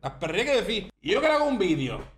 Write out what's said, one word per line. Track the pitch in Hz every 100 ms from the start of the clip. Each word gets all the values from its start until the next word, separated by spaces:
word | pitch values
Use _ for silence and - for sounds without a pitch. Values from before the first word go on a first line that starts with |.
Las | 139
perrerías | - 160 170 262
que | 269
decís. | 190 220 185 -
Y | 143
yo | 220
que | 311
le |
hago | 302 294
un | 254
vídeo. | 185 151 131 110 104